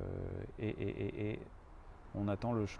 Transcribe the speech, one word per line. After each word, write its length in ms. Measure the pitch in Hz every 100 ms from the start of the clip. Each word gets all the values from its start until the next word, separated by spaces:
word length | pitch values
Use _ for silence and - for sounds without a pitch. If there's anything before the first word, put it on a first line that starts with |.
| 92 92 90 92 - -
et, 80 | 107
et, 220 | - 101
et, 420 | - 101 - 107
et 80 | - - - - - - - - 101
on 120 | 101
attend 240 | 101 117
le, 140 | 117 101